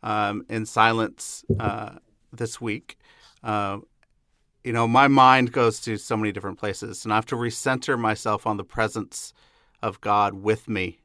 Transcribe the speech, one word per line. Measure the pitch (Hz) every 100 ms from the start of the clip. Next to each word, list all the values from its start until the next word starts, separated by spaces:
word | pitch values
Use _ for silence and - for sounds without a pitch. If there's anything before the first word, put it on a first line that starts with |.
um, | 113 107 104 104 -
in | 110
silence, | 110 - 113 113 110 - - - _ 107
uh, | 110 107 107 - _ _ _
this | 120 117 -
week, | 117 107 _ - _ _ _ _
uh, | 113 107 101 98 - _ _ _ _ _ _ _
you | -
know, | 117 117
my | 120 139
mind | 135 131 131 120
goes | 135 117 110
to | - 107
so | - 110
many | 107
different | 101 98 87
places, | 104 95 107 92
and | 110
I | 107
have | 110
to | 123
recenter | 120 113 - 131 - 131
myself | 113 107 - 104 -
on | 104
the |
presence | 95 - 110 113 101 - - _ _ _ _ _
of | 110 98
God | - 104 101
with | 98 101 107 -
me | 104 90 82